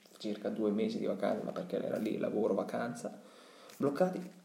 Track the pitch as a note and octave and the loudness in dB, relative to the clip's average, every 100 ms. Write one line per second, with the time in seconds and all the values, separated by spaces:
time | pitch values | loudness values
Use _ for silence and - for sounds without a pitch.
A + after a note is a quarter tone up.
0 | - - A2 G#2 G#2 A2 G#2+ G#2 A2 A2+ | -20 -10 -6 -4 -4 2 2 4 2 2
1 | - G2+ G2+ - - - F3+ G2 - - | 0 0 2 0 -2 -4 -4 -2 0 0
2 | A2 - - - G#2+ G2+ - A#2 A#2+ - | 0 0 0 2 2 2 0 -2 -4 -4
3 | G#3 - - - - - - - C#3 C#3+ | -8 -10 -16 -20 -20 -20 -20 -2 0 4
4 | F#3 F3+ - - | 2 2 -8 -12